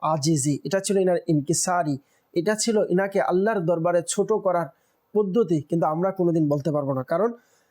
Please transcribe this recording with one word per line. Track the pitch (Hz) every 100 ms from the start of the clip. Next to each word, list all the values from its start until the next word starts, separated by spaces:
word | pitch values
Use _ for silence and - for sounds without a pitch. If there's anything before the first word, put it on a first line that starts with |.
আজিজি, | 156 156 147 156 139 135
এটা | 147 190
ছিল | 196 196
ইনার | 185 170 -
ইনকিসারি, | 156 139 165 - 175 156 135 - _ _
এটা | 175 175 214
ছিল | 233 214 180
ইনাকে | 180 196 196
আল্লাহর | - 180 208 208
দরবারে | 170 170 170 175 165
ছোট | - 190
করার | 214 185 170 156 - _ _ _
পদ্ধতি। | 208 202 202 170 160
কিন্তু | - 170 165
আমরা | 156 190
কোনোদিন | 190 170 165 147
বলতে | 147 160
পারবো | 147 139
না, | 131
কারণ | 127 170 226 233 _ _ _